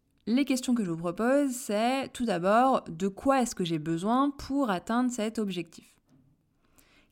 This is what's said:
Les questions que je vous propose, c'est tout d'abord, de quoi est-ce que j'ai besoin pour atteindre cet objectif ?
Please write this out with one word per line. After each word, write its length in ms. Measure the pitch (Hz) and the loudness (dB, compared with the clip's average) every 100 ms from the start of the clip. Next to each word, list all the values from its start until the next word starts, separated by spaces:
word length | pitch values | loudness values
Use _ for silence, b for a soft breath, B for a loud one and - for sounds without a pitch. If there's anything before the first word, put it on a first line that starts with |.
| _ _ - | _ _ -2
Les 180 | 247 | 0
questions 300 | 277 254 254 | 2 0 0
que 100 | 233 | 0
je 60 | 185 | 0
vous 80 | 165 | -2
propose, 540 | 175 175 233 285 285 | -4 0 2 2 2
c'est 600 | 247 - 208 240 269 254 | -2 -2 0 0 0 -4
tout 140 | - 233 | -4 -2
d'abord, 580 | 180 180 220 262 247 - | 0 4 4 4 2 -2
de 200 | 165 196 | -4 -4
quoi 320 | 196 269 269 | 0 2 2
est-ce 140 | 240 | 0
que 100 | - | -2
j'ai 140 | 175 160 | -2 -2
besoin 520 | 156 165 202 254 285 | -2 -2 0 2 2
pour 380 | 277 - 277 254 | -2 -4 -2 0
atteindre 420 | 175 - 233 254 | -2 -2 0 0
cet 280 | 240 214 226 | -2 -4 -2
objectif ? 580 | 202 170 165 - - _ _ _ _ _ _ _ b b b b b | -4 -4 -8 -14 -20 _ _ _ _ _ _ _ b b b b b